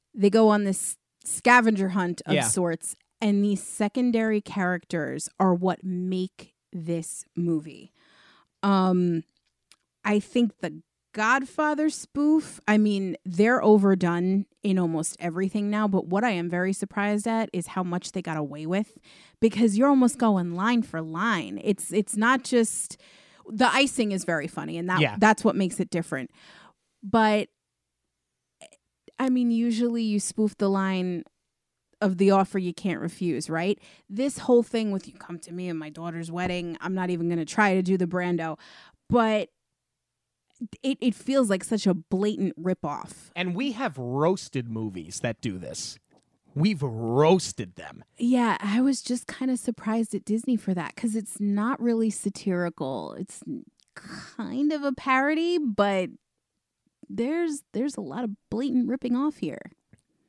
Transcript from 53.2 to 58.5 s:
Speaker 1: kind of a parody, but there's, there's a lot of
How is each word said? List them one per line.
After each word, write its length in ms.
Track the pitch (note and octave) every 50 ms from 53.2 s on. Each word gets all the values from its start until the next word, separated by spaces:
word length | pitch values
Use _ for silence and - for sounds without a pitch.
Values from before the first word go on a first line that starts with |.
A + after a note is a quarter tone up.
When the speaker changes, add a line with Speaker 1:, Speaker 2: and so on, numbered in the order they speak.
| F#3+ - - - - - - - - - _ _ _ _ -
Speaker 1:
kind 800 | - - - - - - - - - A3 - - B3+ C#4+ D4+ D#4
of 100 | D4 C#4+
a 100 | C#4 B3+
parody, 640 | - - C4+ C4 C4 C4+ D4 D#4 D4+ E4 F4 F4
but 540 | E4+ D4+ A#3+ G3+ - G3+ G3+ G3 F#3+ F#3 - - - _ _ _ _ _ _ _ _ _ _ _ _ _ _ _ _ - -
there's, 540 | G3 F#3+ A#3 C4+ D#4 E4+ F4 D#4+ D4 C#4 - _ -
there's 240 | G#3 C4 D4 -
a 40 | -
lot 240 | G3 C3+ C#3 G#3 B3
of 60 | G#3+ G3+ - _ -